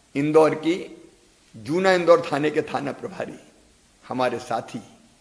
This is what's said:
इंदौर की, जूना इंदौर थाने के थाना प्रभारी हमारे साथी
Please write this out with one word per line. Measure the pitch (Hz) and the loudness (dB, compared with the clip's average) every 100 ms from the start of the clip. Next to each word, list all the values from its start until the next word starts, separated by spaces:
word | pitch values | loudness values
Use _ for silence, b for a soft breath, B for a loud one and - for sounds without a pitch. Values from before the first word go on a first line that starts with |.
| _ | _
इंदौर | 139 147 156 156 - | -4 2 6 4 2
की, | 160 185 - - - _ _ _ _ | -2 -4 -6 -16 -20 _ _ _ _
जूना | 113 107 165 190 | -18 -4 0 2
इंदौर | 185 170 170 | 2 6 6
थाने | - 143 151 | 6 -2 0
के | 151 | -2
थाना | - 127 139 | -4 -4 -6
प्रभारी | 120 - - - - - _ _ _ _ _ | -8 -12 -10 -10 -10 -20 _ _ _ _ _
हमारे | - 123 127 117 | -10 -2 -2 -2
साथी | - 113 117 117 - - _ _ | -6 -8 -6 -14 -14 -20 _ _